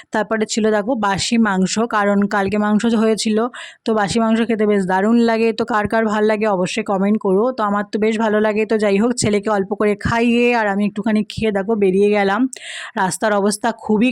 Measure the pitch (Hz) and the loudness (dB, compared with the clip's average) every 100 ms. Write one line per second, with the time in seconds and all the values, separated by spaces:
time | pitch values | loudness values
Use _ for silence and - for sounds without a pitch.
0 | - 220 208 220 214 - 214 214 202 262 | -6 -4 -2 -2 -2 0 0 0 0 -2
1 | 208 185 - 233 214 190 185 - 240 220 | -2 -2 0 2 2 2 0 0 -2 0
2 | 202 202 202 208 196 208 208 208 233 226 | 2 2 0 0 0 0 0 2 2 2
3 | 220 214 220 208 240 - - - - 220 | 2 0 0 0 -2 -6 -18 -10 -2 -2
4 | 196 233 226 226 220 220 208 208 185 185 | 0 0 2 2 0 0 0 2 0 0
5 | 202 233 233 226 226 220 226 214 208 226 | 2 2 2 2 0 -2 -2 -2 0 0
6 | 226 214 214 214 214 190 180 - 214 196 | 0 0 0 0 0 0 -2 -2 -2 0
7 | 196 214 202 190 240 254 208 202 208 220 | 0 0 2 2 0 -2 -2 -2 -4 -2
8 | 214 220 220 208 214 208 214 220 208 196 | -2 0 0 2 0 0 0 0 2 2
9 | 233 247 226 208 202 208 196 202 208 202 | 0 0 0 0 0 -2 -2 -2 0 0
10 | - 233 240 233 240 240 208 196 208 208 | -2 0 2 2 2 2 0 0 -2 -2
11 | 220 214 208 - 220 196 196 226 196 185 | -2 0 -2 -4 -2 -2 -2 0 2 2
12 | 208 208 196 202 262 - - - - 220 | 2 2 0 0 -2 -4 -14 -14 -10 -4
13 | 190 - 220 208 196 202 254 311 - 214 | -4 -2 0 0 0 0 -4 -4 -2 0
14 | 247 | 2